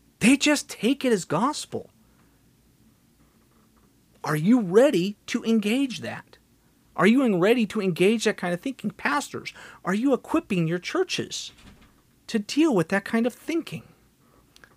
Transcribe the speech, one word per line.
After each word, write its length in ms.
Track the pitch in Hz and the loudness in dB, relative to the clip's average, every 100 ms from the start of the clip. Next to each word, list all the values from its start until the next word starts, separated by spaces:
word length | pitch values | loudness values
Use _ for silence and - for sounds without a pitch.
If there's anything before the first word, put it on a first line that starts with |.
| _ - | _ 0
They 180 | 214 277 | 4 4
just 320 | 294 294 - | 4 0 -2
take 340 | - 220 277 | -4 -2 0
it 80 | 254 | 0
as 140 | 208 - | 0 0
gospel. 640 | 151 254 302 - 110 - _ _ _ _ _ _ _ _ _ _ _ _ _ _ _ _ _ _ _ _ _ _ _ | -2 -2 -4 -8 -10 -12 _ _ _ _ _ _ _ _ _ _ _ _ _ _ _ _ _ _ _ _ _ _ _
Are 120 | - 151 | -4 0
you 260 | 170 254 | 4 4
ready 560 | 185 196 285 202 190 208 - | 4 6 6 4 -2 -6 -8
to 160 | 240 | -4
engage 560 | 220 226 202 247 277 175 | 0 0 2 0 -2 -6
that? 380 | 110 120 - - _ _ _ _ _ - | -10 -12 -14 -20 _ _ _ _ _ 0
Are 120 | 185 | 2
you 300 | 254 254 180 | 4 2 2
ready 280 | 190 247 214 | 2 2 0
to 140 | 214 | -2
engage 440 | 190 160 185 226 220 | -2 2 2 2 -2
that 100 | 196 | -2
kind 180 | 180 | -4
of 60 | 175 | -6
thinking? 320 | 269 254 214 | -6 -8 -10
Pastors, 600 | - 233 285 - - - - - - 165 | -6 -4 -4 -6 -10 -14 -16 -20 -12 -6
are 80 | |
you 200 | 202 277 | -2 0
equipping 540 | 247 - 320 - 180 160 | 0 0 -4 -2 -2 -2
your 120 | 175 | -4
churches 720 | - 339 370 - - - - - - - - _ _ _ - | -4 -4 -4 -4 -6 -10 -12 -18 -20 -20 -20 _ _ _ -6
to 120 | 226 | -6
deal 360 | 208 277 330 202 | -2 2 4 4
with 140 | 160 | 2
that 160 | 196 - | -2 -2
kind 200 | 226 240 | -2 -2
of 80 | |
thinking? 500 | - - 330 - - - _ _ _ _ _ _ _ - | -4 -6 -6 -6 -12 -16 _ _ _ _ _ _ _ -20